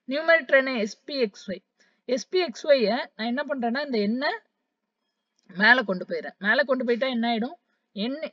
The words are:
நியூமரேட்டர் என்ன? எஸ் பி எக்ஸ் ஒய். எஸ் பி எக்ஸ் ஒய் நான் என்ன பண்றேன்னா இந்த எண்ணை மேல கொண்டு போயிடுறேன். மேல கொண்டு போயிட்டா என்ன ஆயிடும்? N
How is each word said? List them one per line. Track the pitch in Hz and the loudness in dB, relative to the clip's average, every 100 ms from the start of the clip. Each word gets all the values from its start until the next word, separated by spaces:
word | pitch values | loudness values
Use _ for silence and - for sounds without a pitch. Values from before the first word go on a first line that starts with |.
| - | -8
நியூமரேட்டர் | 277 330 330 254 277 | -2 2 2 4 2
என்ன? | 262 247 | 2 -2
எஸ் | 208 - - | -4 -6 -8
பி | 285 | -2
எக்ஸ் | 220 - - | -2 -4 -12
ஒய். | 180 _ _ _ _ - | -12 _ _ _ _ -6
எஸ் | 247 - | -6 -2
பி | 370 330 | -2 -2
எக்ஸ் | - 311 | 0 4
ஒய் | 277 202 240 330 - | 4 4 0 -4 -6
நான் | 226 | -4
என்ன | 247 294 | -4 -4
பண்றேன்னா | 285 233 262 294 | -2 -2 -2 -2
இந்த | 233 202 | -2 0
எண்ணை | 240 302 440 _ _ _ _ _ _ _ _ _ _ - 175 | 0 -2 -4 _ _ _ _ _ _ _ _ _ _ -12 2
மேல | 220 254 202 | 4 6 2
கொண்டு | 185 175 | -4 -4
போயிடுறேன். | 170 147 - 196 | -8 -8 -4 0
மேல | 254 285 | 2 2
கொண்டு | 254 247 | 0 0
போயிட்டா | 233 262 240 | 0 -2 -2
என்ன | 233 | 0
ஆயிடும்? | 226 247 349 _ _ _ 190 | -2 -4 -8 _ _ _ -6
N | 226 285 311 | -6 -6 -10